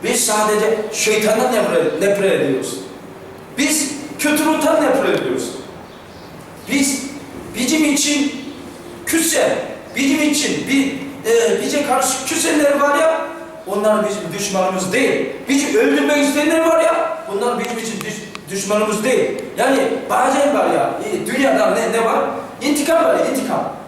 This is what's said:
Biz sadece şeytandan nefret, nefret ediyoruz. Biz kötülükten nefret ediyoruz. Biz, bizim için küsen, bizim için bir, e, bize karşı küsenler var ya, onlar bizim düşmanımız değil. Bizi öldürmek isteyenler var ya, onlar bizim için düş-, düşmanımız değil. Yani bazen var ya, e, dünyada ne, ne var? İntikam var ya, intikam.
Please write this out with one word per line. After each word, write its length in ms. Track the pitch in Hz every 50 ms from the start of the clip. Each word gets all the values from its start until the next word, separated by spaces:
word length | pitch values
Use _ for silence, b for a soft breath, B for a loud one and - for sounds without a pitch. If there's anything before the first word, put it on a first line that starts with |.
| -
Biz 220 | 220 247 226 -
sadece 520 | - 214 214 214 214 208 214 220 214 220 214 214 208 -
şeytandan 600 | - - 214 214 214 214 214 214 226 - - 226
nefret, 480 | 214 - - 175 170 165 156 - 160
nefret 400 | 185 196 202 196 196 190 165 139
ediyoruz. 340 | 151 139 131 127 123 - - - - - - - - - - - - - - - - - -
Biz 340 | - 285 285 302 - - - - - - - - -
kötülükten 560 | - 294 302 294 302 320 311 - 277 302 320
nefret 440 | 302 294 262 - - - - - -
ediyoruz. 300 | - - - - - - - - - - - - - - - - - - - - - - - - - - - - - -
Biz, 340 | - 285 269 - - - - - - - - - - - - - -
bizim 380 | - 247 - 320 311 311 285 269
için 380 | - - 294 294 277 285 - - - - - - - - - - - - - - - -
küsen, 440 | - - 330 320 - - 285 - - - - - - - - - - -
bizim 260 | - 277 277 311 311
için 460 | 302 302 277 - - 208 165 - -
bir, 260 | - 269 277 269 - - - - - - - - 220
e, 300 | 233 233 226 214 202 -
bize 220 | - 269 269 294 285
karşı 380 | 277 254 262 269 - - - -
küsenler 540 | - 320 330 320 330 311 302 294 277 285 285
var 200 | 285 285 285 311
ya, 220 | 320 320 320 320 - - - - - - - - -
onlar 420 | 185 196 202 208 214 214 220 208 -
bizim 300 | 196 - - 170 180 196
düşmanımız 540 | - - 185 190 185 185 190 185 185 185 180
değil. 360 | 254 269 - - - - - - - - -
Bizi 300 | 269 277 - - - 427
öldürmek 380 | 466 - 277 294 277 285 294
isteyenler 420 | 285 285 277 - 285 294 311 330 320
var 220 | 320 320 330 320 330
ya, 340 | 330 330 - - - - - - - 196
onlar 260 | 202 240 247 240 -
bizim 200 | - - 226 226
için 220 | 226 - - 185
düş-, 500 | 151 143 135 - - - - - - -
düşmanımız 520 | 190 196 196 196 208 214 214 214 208 196 214
değil. 380 | 254 247 - - - - - - - -
Yani 220 | - 233 269 269 233 - - - - - -
bazen 480 | - - 254 269 277 285 285 285 -
var 80 | 208 165 - -
ya, 180 | - - - - - -
e, 220 | - - - -
dünyada 480 | - - 269 277 269 - 226 214 190 190
ne, 240 | 220 226 220 226 233
ne 60 | 226
var? 140 | 220 208 - - - B B B B B B
İntikam 420 | 226 294 294 - 277 330 330 330 320
var 120 | - -
ya, 100 | - -
intikam. 480 | - 277 269 214 - - 165 - - - - -